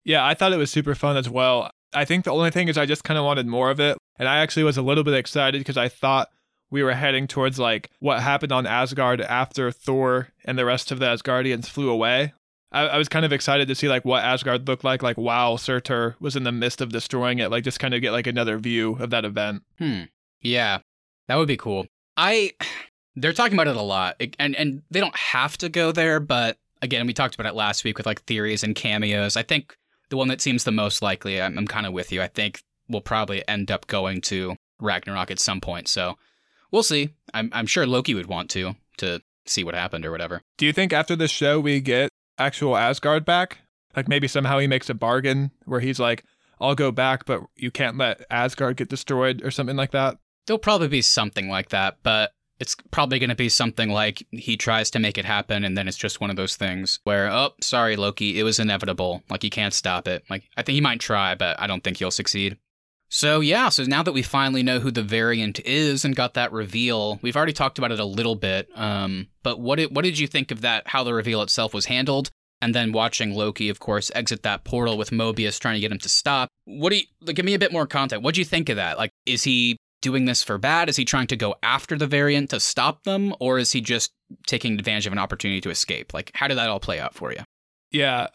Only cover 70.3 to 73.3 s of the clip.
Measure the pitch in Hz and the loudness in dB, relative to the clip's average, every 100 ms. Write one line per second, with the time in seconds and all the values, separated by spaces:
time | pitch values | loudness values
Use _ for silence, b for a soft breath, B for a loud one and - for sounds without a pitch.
70.3 | 143 131 113 120 110 - 135 123 117 110 | -2 -4 -2 0 -2 -2 -2 0 -2 0
71.3 | 110 104 - 113 104 - 123 135 139 135 | 0 0 0 0 -2 -2 0 2 0 -2
72.3 | - _ - 117 120 113 110 113 - 107 | -10 _ -4 -2 0 0 2 0 0 -2